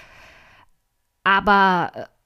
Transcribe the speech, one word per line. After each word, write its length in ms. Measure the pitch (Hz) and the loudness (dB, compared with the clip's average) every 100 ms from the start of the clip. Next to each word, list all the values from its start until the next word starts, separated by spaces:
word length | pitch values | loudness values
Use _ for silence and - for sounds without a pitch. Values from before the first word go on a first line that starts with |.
| - - - - _ _ _ _ _ _ _ _ | -20 -20 -20 -20 _ _ _ _ _ _ _ _
Aber, 680 | 185 196 196 202 190 180 156 - | -4 -2 2 2 2 0 -4 -10
äh, 100 | - _ | -18 _